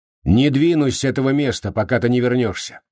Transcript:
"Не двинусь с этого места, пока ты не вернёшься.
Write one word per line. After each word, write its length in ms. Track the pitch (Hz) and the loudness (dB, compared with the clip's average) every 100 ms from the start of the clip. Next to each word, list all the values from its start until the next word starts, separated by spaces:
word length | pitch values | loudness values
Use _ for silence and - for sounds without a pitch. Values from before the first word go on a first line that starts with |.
| _ _ | _ _
"Не 260 | 69 107 143 | 0 2 4
двинусь 480 | 135 165 165 139 127 | 2 2 2 0 0
с 60 | |
этого 260 | 135 131 135 | -4 -2 0
места, 420 | 143 139 - 104 | 0 -2 -4 -6
пока 280 | 104 98 123 | -4 -2 0
ты 100 | 120 | 2
не 100 | 123 | 0
вернёшься. 600 | 120 127 113 90 - - _ | 0 0 -2 -4 -12 -16 _